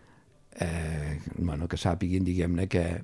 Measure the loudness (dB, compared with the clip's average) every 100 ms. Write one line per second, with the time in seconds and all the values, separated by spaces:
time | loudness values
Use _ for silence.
0 | -20 -20 _ -20 -20 -4 -2 -2 -2 -2
1 | -4 -4 -6 -4 -2 -2 -2 0 2 2
2 | 2 2 2 2 2 2 2 2 2 -2